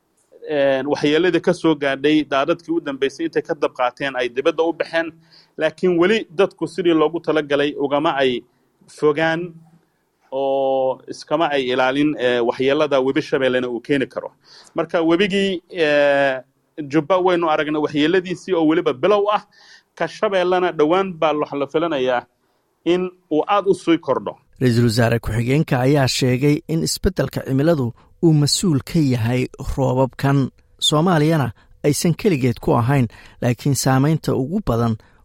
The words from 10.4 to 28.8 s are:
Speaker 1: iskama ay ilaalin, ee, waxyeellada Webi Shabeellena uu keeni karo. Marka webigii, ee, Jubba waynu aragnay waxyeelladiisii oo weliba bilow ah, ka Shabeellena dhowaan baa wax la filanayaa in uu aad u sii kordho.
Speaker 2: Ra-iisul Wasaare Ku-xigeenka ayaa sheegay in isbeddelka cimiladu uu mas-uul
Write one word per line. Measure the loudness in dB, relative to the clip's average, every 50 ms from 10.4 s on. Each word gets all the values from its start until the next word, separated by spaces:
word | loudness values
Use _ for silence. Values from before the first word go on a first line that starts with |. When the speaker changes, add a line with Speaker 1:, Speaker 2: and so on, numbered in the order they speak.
| -2 -2 -2 0 0 0 0 0 -2 -2 -4 -6 -10
Speaker 1:
iskama | -16 -16 -14 -8 -4 -2 -2 0 0
ay | 0 -2 -2 0
ilaalin, | 0 0 0 0 2 0 0 0 0 0
ee, | 0 0 0 0
waxyeellada | 0 0 0 0 0 0 2 0 0 0 0 0
Webi | 0 0 0 -2
Shabeellena | -2 -2 -2 0 0 0 0 0 -2 -4
uu | -6 -8
keeni | -4 -2 -2 -2 -2
karo. | -4 -6 -10 -10 -12 _ _ _ _ -20 -20 -20 -10 -6
Marka | -6 -4 -2 0 0
webigii, | 2 2 2 2 2 2 0 0 0 0 -2 -6 _ -10
ee, | -4 -2 0 2 4 4 4 4 4 4 2 0 0 -4 -8 _ _ _ _ _ -12 -12 -8 -2
Jubba | 0 0 0 2 0
waynu | 2 2 2 2 2 0 0
aragnay | 0 0 0 -2 -2 -2
waxyeelladiisii | -2 -2 0 0 0 2 2 0 0 -2 -8 -8 -4 -2 0
oo | 2 2
weliba | 2 2 2 0 0 -2
bilow | 0 0 2 2 2 2 0
ah, | 0 -2 -4 _ _ _ -20 -20 -20 -20 _ _ _
ka | -8 -8
Shabeellena | -8 -4 -4 -2 0 0 0 0 2 0 0 0 0
dhowaan | 0 2 2 2 4 2 0 -2 -2
baa | -2 0 0 0
wax | 0 -4 -4 -4
la | -6 -6
filanayaa | -2 -2 -2 -2 -2 -2 -2 0 0 0 -2 -2 _ _ _ _ _ _ _ _ _ _ _ -2
in | -2 -2 0 -2 -6 -8 _ _ -4
uu | -2 -2 0
aad | 2 0 0 2
u | 0 0
sii | 0 2 0 0
kordho. | 0 0 -2 -2 -2 -2 -8 -12 _ _ _ _ -2
Speaker 2:
Ra-iisul | 0 2 2 4 2
Wasaare | 2 2 2 2 2 0 -2
Ku-xigeenka | -2 -4 -4 -2 0 0 0 0 0 0 0 0
ayaa | 2 2 2 2 2
sheegay | 0 0 0 0 0 0 2 2 2 0 0 -2
in | -4 -4 -4 -2
isbeddelka | -4 -6 -2 -4 -4 -2 -2 -4 -4 -4 -8 -6
cimiladu | -2 0 2 2 2 2 2 0 -4 -6 _ _ _ _ 0 2
uu | 4 4
mas-uul | 4 2 2 0 0 0 0 0 0